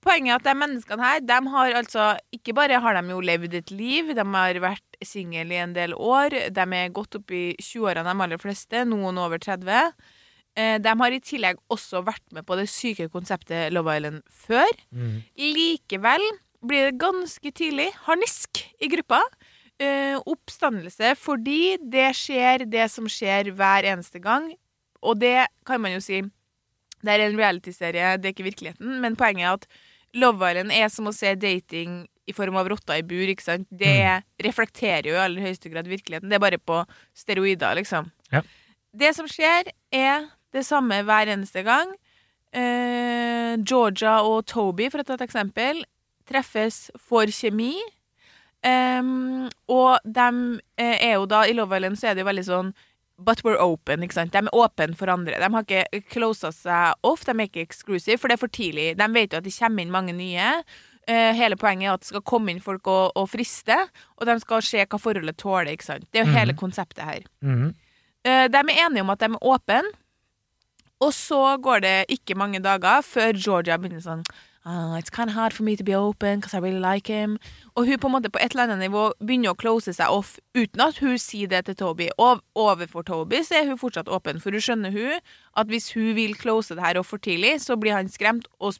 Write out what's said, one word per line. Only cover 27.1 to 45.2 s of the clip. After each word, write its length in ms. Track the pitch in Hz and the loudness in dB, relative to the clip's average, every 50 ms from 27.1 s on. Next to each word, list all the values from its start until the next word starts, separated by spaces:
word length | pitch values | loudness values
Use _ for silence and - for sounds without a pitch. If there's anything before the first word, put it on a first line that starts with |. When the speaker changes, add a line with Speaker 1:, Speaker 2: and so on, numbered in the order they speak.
| 208 | 4
Speaker 1:
er 100 | 208 214 | 4 4
en 140 | 214 208 214 | 2 2 2
realityserie, 760 | 220 202 180 180 - 180 180 - 180 170 170 170 175 185 185 190 | 2 2 2 0 -6 -12 -12 -6 -6 -4 -2 0 2 2 0 0
det 100 | 190 190 | -2 -6
er 60 | 190 | -6
ikke 100 | - 190 185 | -4 -8 -10
virkeligheten, 480 | 202 - - 156 - - 185 240 262 262 | -8 -10 -14 -14 -14 -12 -10 -8 -6 -4
men 140 | 247 233 226 - | -4 -4 -2 0
poenget 300 | 247 226 202 185 175 175 | 0 0 0 0 0 -2
er 100 | 185 202 | -2 -2
at 100 | - _ _ - _ _ _ _ _ _ _ | -4 _ _ -20 _ _ _ _ _ _ _
Love 320 | 247 254 247 226 190 185 | 2 4 4 4 4 2
Island 240 | 180 175 180 185 214 | 0 0 0 -2 0
er 140 | - 226 220 214 - | 2 2 2 2 0
som 160 | - 220 208 | -4 -6 -6
å 60 | 214 - | -6 -2
se 160 | - 196 196 | 0 0 0
dating 680 | 190 196 202 185 180 - _ - 165 170 175 180 175 175 - _ _ _ - | 0 0 -2 -2 -2 -4 _ -8 -8 -8 -8 -10 -12 -14 -18 _ _ _ -14
i 60 | 196 - | -8 -6
form 160 | 202 190 185 190 | -4 -2 0 0
av 80 | 185 185 | 0 0
rotter 300 | 208 208 _ - 143 156 | -2 -6 _ -4 -4 -4
i 0 | |
bur, 240 | 165 165 175 180 190 | -4 -4 -4 -2 -2
ikke 160 | 190 190 190 | -2 -2 -4
sant? 240 | - - 165 180 190 _ 190 | -4 -6 -4 -6 -6 _ -8
Det 220 | 180 202 - 143 - 196 | 0 2 4 4 4 4
Speaker 2:
Mm. 160 | 190 185 185 190 _ _ _ - | 2 0 0 -4 _ _ _ -6
Speaker 1:
reflekterer 640 | 214 247 - 226 220 _ - - 214 185 156 143 147 | -6 -2 -2 -4 -4 _ -4 -2 0 0 0 0 -2
jo 60 | 156 180 | 0 0
i 60 | 190 | 0
aller 160 | 185 175 185 | 0 -2 -4
høyeste 300 | 196 190 185 180 - 175 160 | -6 -6 -6 -8 -12 -12 -10
grad 140 | 165 170 175 | -10 -8 -8
virkeligheten. 400 | 185 190 _ - 170 160 190 190 | -10 -10 _ -10 -10 -10 -4 0
Det 60 | 208 202 | 0 4
er 80 | 202 | 4
bare 140 | 196 180 - | 4 2 0
på 240 | _ - 165 165 170 _ - - _ _ _ - | _ -2 -2 -2 -2 _ -10 -20 _ _ _ -20
steroider, 560 | - - 202 190 190 196 190 175 147 104 101 | -6 -4 -2 0 2 0 0 0 0 0 0
liksom. 360 | 170 202 - 190 165 151 170 _ _ _ _ | 0 -2 -2 -4 -4 -4 -6 _ _ _ _
Speaker 2:
Ja. 120 | - 139 - - _ _ _ _ _ _ _ _ _ | -2 -2 -2 -4 _ _ _ _ _ _ _ _ _
Speaker 1:
Det 200 | 214 277 302 311 | 2 2 2 2
som 100 | 320 320 | 2 -6
skjer 460 | 302 - - 320 311 339 349 370 - - _ _ _ | -10 -4 0 2 4 4 2 2 -2 -10 _ _ _
er 380 | - 262 262 269 277 302 302 302 _ _ _ _ _ | -2 2 2 2 2 0 -2 -8 _ _ _ _ _
det 100 | 269 269 - | -6 -2 0
samme 340 | 294 285 262 240 202 202 202 | 0 2 2 2 0 0 2
hver 220 | 208 214 214 214 208 208 | 4 4 4 4 2 0
eneste 300 | 196 196 196 - 185 185 | -4 -4 -6 -6 -4 0
gang. 240 | 214 240 285 330 370 381 403 _ _ _ _ _ _ _ _ _ _ - | 2 2 2 2 0 -6 -16 _ _ _ _ _ _ _ _ _ _ -6
Eh, 1040 | 247 247 247 240 247 247 247 240 240 240 240 240 240 240 233 233 233 233 233 233 233 214 | -4 -2 0 0 0 -2 -2 -2 -2 -2 -2 -2 -2 -2 -2 -2 -2 -2 -2 -2 -2 -2
Georgia 540 | 196 254 254 233 214 190 - 220 220 220 220 | 2 4 4 4 4 2 2 2 4 4 4
og 240 | 214 214 220 220 220 | 4 4 2 2 0
Toby, 420 | - - 240 214 196 185 175 220 269 | -2 -2 0 0 0 0 0 -2 -2
for 80 | - 302 | -2 -4
å 20 | 277 | -4
ta 120 | - 262 | -4 -4
et 80 | 247 | -6